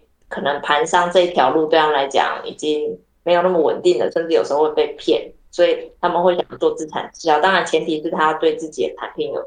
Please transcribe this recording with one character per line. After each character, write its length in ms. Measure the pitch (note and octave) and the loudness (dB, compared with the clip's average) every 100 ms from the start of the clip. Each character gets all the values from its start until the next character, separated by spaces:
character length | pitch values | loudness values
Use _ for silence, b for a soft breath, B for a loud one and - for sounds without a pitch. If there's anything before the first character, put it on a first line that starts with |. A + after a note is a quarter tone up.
| _ _ - | _ _ -14
可 140 | - | -6
能 200 | C#3+ C#3+ | -4 -4
盘 240 | - D3 D#3+ | 0 0 2
商 240 | F3+ F3 | 2 2
这 120 | F3+ | 2
一 60 | F3 | 2
条 200 | F3 C3 | 2 2
路 160 | D#3 D#3 | 2 2
对 140 | D#3+ | 2
他 80 | D3+ | 2
们 80 | C#3+ | 0
来 100 | C3+ | 0
讲 360 | B2+ D#2+ - - | 0 0 -4 -10
已 80 | |
经 420 | - D3+ D3+ D3+ - _ _ | -6 -4 -2 -4 -8 _ _
没 100 | E3+ | 0
有 80 | F3 | 2
那 80 | F3+ | 2
么 100 | E3+ | 2
稳 220 | C3+ A#2+ | 2 2
定 160 | F3+ E3 | 2 2
了， 140 | - | 0
甚 160 | E3 E3 | -2 0
至 60 | |
有 100 | D#3+ | 0
时 100 | - | 2
候 100 | D3 | 0
会 60 | D#3 | 2
被 200 | D#3 D3 - | 2 -2 -2
骗， 320 | - A3+ - - _ | 0 0 -2 -18 _
所 160 | - F3 | 0 2
以 260 | D#3+ - - | 2 -6 -4
他 80 | F3 | -2
们 140 | E3+ | 2
会 140 | F3+ F3 | 2 0
想 100 | - - | -4 -2
做 160 | D#3+ D#3+ | -2 -2
自 100 | D#3 | -8
产 200 | B2+ - | -8 -10
自 100 | - | -6
销。 180 | E3 D3+ | 0 2
当 120 | F#3+ | 2
然 140 | F#3 E3 | 2 0
前 180 | D#3+ | -2
提 200 | D#3+ D3+ | -2 -4
是 80 | E3 | -4
他 220 | E3+ D#3 | 0 0
对 220 | D#3 D#3+ D#3 | 2 0 0
自 140 | D#3 | -8
己 180 | - D3+ | -6 -6
的 60 | - | -6
产 120 | A2 - | -12 -8
品 160 | C#3+ | -6
有 80 | - | -6